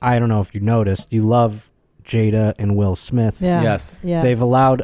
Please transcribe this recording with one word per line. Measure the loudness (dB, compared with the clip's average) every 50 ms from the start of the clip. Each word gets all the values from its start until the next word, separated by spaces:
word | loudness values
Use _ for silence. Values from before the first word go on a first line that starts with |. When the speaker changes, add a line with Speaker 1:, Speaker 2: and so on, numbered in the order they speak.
| -2
Speaker 1:
I | 0 0 0
don't | 2 0
know | 0 0
if | -2 -4 -6
you | -4
noticed. | -2 0 0 0 0 0 -2 -4 -6 -4 -2
You | 0 2
love | 2 2 2 2 0 -2 -6 -14 _ _ _ _ _ _ _ _
Jada | -4 -2 0 2 2 2 2 0 0 -2 -2
and | -2 -2 0
Will | 0 0 0 -2
Smith. | -4 -6 -4 -2 0 0 0 -2 -2
Speaker 2:
Yeah. | -2 -2 0 0 0
Speaker 3:
Yes. | 0 -2 -2 -6 -12 -16 -12 -6
Speaker 2:
Yes. | -4 -2 0 0
Speaker 1:
They've | 0 2 2
allowed, | 0 2 2 4 4 4 2 0